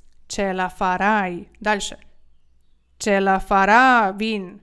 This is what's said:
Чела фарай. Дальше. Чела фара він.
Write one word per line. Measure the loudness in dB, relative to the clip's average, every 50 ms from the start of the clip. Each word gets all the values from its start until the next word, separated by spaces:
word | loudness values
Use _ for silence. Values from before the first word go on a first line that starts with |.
| -20 -20 -20 -20 -18 -12
Чела | -6 -4 -4 -4 -2 -4 -4 -6
фарай. | -4 -4 -2 -2 -2 0 0 0 0 0 -2 -4 -6 -10 -12 -16 _ -8
Дальше. | -4 -4 -4 -2 -4 -8 -12 -14 -20 -20 -20 -20 -20 -20 _ _ _ _ _ _ _ _ _ _ _ _ _ -6
Чела | -2 0 0 2 2 2 0 0
фара | 0 0 2 2 4 4 6 6 6 6 4 4 2 0
він. | -2 -4 -6 -4 -4 -6 -8 -10 -16 -20